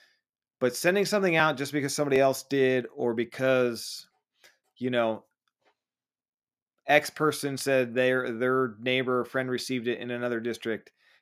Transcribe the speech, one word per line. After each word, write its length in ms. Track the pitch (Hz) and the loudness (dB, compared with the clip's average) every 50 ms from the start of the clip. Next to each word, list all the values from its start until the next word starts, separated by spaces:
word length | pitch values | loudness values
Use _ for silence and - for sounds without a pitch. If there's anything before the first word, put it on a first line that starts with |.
| _ _ _ _ _ _ _ _ _ _ _ - | _ _ _ _ _ _ _ _ _ _ _ -2
But 160 | 127 123 120 | -2 -2 0
sending 300 | - - 170 180 208 196 | 0 0 2 2 2 2
something 300 | - 208 208 190 185 165 | 0 0 0 2 2 4
out 220 | 160 160 156 143 120 | 4 2 2 0 -2
just 140 | 143 120 | -4 -4
because 220 | 139 147 135 139 - | -4 -4 -4 -2 -2
somebody 260 | - 147 147 135 135 | -2 0 2 4 4
else 240 | 135 135 131 - - | 4 4 2 0 -4
did, 440 | - - 139 131 131 127 127 120 - - | -2 0 2 4 4 2 2 -2 -4 -6
or 180 | 143 127 120 117 | -4 -4 -2 -2
because, 920 | 113 117 117 - - 131 131 131 127 127 120 117 107 - - - - - _ _ _ _ _ _ _ _ - _ _ _ _ _ - | -2 -4 -6 -4 -2 0 2 2 2 2 0 -2 -4 -10 -12 -14 -14 -16 _ _ _ _ _ _ _ _ -20 _ _ _ _ _ -8
you 120 | 120 127 | -6 -2
know, 360 | 123 120 117 113 110 101 - _ _ _ _ _ _ _ _ _ _ _ _ _ _ _ _ _ _ _ _ _ _ _ _ _ _ _ _ _ _ _ _ 135 | 0 2 2 2 0 -4 -8 _ _ _ _ _ _ _ _ _ _ _ _ _ _ _ _ _ _ _ _ _ _ _ _ _ _ _ _ _ _ _ _ 2
X 220 | 143 151 147 - | 4 4 2 0
person 460 | - - 156 151 139 - - 143 139 | -4 -2 0 0 0 -2 -4 -6 -6
said 380 | 131 - 143 135 131 127 120 113 | -4 -2 2 2 2 2 2 0
their, 380 | 127 127 127 127 127 127 123 | 0 2 2 2 0 0 -2
their 440 | 117 113 123 127 131 131 131 123 107 104 | -4 -2 0 2 2 2 0 0 -2 -4
neighbor 400 | 117 127 127 131 131 120 127 123 | -2 0 0 0 0 0 0 -2
or 60 | 117 | -2
friend 240 | - - 135 131 127 | -2 -4 -4 -4 -2
received 380 | 127 120 - - 131 123 113 123 | -4 -4 -4 -4 -4 -4 -2 -2
it 120 | 120 - | -4 -4
in 100 | 117 120 | -4 -8
another 300 | 123 120 123 123 120 113 | -6 -4 -4 -4 -4 -2
district 520 | 113 120 110 - - 117 110 101 - - _ _ _ _ _ _ | -4 -4 -6 -6 -4 -4 -4 -4 -6 -12 _ _ _ _ _ _